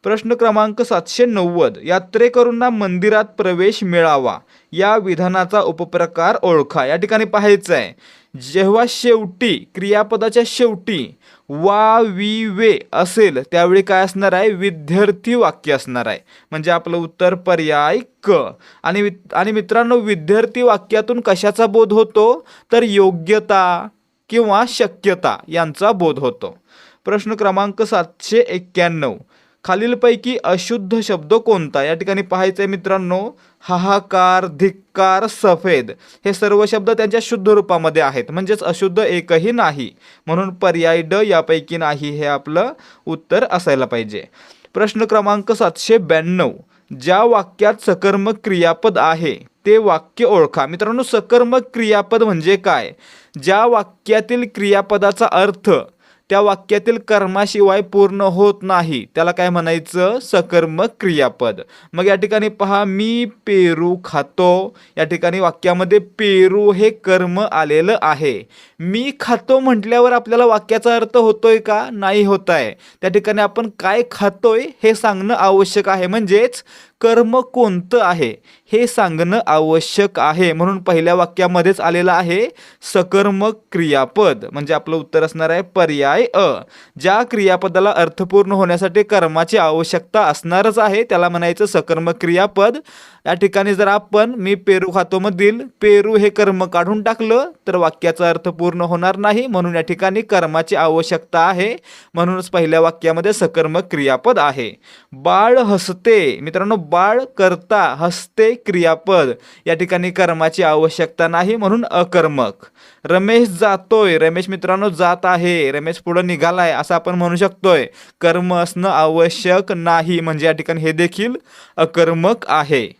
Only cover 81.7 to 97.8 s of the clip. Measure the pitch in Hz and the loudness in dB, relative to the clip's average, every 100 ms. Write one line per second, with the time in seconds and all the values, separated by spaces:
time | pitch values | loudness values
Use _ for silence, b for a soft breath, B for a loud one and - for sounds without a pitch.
81.7 | 190 165 175 180 175 175 180 247 B B | 0 0 0 2 0 0 -2 -4 B B
82.7 | B - 202 180 196 202 196 214 214 _ | B -4 -2 0 0 0 0 -2 -4 _
83.7 | 185 165 139 131 - 196 117 107 139 147 | -4 0 0 0 2 0 0 -8 -10 -4
84.7 | 151 160 160 151 160 160 160 160 170 170 | -4 -4 -6 -2 -2 -2 -2 -2 -2 -2
85.7 | 190 165 143 139 170 254 185 180 107 - | 0 0 0 0 2 0 2 0 -2 -10
86.7 | B B - 160 208 247 226 190 180 190 | B B -4 0 0 0 0 0 0 0
87.7 | 185 202 190 165 - 185 202 196 196 180 | 0 2 2 0 -2 0 2 2 0 0
88.7 | 175 190 185 208 202 165 156 165 220 160 | 0 0 0 2 2 2 0 0 2 2
89.7 | 160 165 175 - 214 180 147 165 180 220 | 0 -2 -4 -2 0 0 -2 -2 0 2
90.7 | 214 214 202 233 180 175 175 170 170 208 | 2 0 0 0 0 0 0 -4 -2 -2
91.7 | 170 151 160 165 165 170 175 196 196 208 | -2 -2 -4 -2 -4 -2 0 0 2 0
92.7 | 285 B B B B - 175 196 196 196 | 0 B B B B -6 -2 0 0 -2
93.7 | 196 202 208 208 208 226 247 185 196 190 | 0 0 0 0 0 0 -2 -4 -2 2
94.7 | 190 185 185 185 190 202 180 202 226 262 | 0 2 -2 -2 -2 -2 0 0 0 -10
95.7 | _ 208 202 208 220 208 208 202 185 185 | _ 4 4 4 2 2 2 0 0 -2
96.7 | 175 175 214 208 226 220 233 320 - - | -2 -2 -2 -2 -2 0 0 0 -8 -4
97.7 | 180 | 0